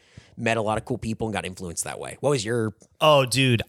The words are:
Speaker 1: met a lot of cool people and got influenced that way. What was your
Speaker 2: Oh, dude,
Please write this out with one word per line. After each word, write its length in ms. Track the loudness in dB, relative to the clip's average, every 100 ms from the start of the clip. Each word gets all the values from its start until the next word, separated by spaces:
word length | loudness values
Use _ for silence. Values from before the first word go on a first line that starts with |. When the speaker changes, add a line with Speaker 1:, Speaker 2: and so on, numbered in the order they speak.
| _ -20 -20
Speaker 1:
met 220 | -6 -2 0
a 40 |
lot 160 | 0 -2
of 60 |
cool 120 | -4 -6
people 300 | -6 -6 -4
and 60 |
got 120 | -4
influenced 400 | -6 -8 -10 -8
that 140 | -8 -10
way. 180 | -12 -4
What 120 | -2
was 120 | -2
your 300 | -2 -2 -2 -6 _ 2
Speaker 2:
Oh, 200 | 6 6
dude, 360 | 4 2 4 2